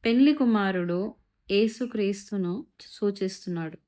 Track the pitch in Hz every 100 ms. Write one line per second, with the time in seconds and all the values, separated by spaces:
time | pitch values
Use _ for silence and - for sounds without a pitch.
0 | 226 240 277 294 247 214 196 185 175 175
1 | 214 - _ _ - 202 220 226 240 220
2 | 202 196 - 202 175 196 320 _ - -
3 | 208 202 190 196 - 170 160 -